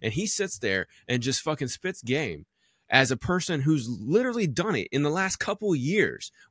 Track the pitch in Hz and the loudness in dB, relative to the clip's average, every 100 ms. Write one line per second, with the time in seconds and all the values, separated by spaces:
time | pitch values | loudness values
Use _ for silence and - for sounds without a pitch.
0 | 110 120 214 - 196 - 107 95 90 - | -4 -2 -2 -2 -2 -2 0 0 -2 -10
1 | - 123 120 131 156 151 131 - 180 - | -4 -2 0 -2 -2 -2 -4 -4 -6 -6
2 | 117 139 135 71 - _ _ _ - 131 | -2 0 -2 -6 -12 _ _ _ 2 4
3 | 123 127 - 180 - 156 143 151 113 120 | 4 2 0 0 0 0 4 2 0 -6
4 | 110 202 254 233 175 127 208 139 - 139 | 0 2 2 0 0 0 0 0 0 0
5 | 147 170 190 - - 202 208 147 135 208 | 0 0 -2 -2 -4 -2 0 0 2 2
6 | 104 - - _ - | 0 -2 -14 _ -2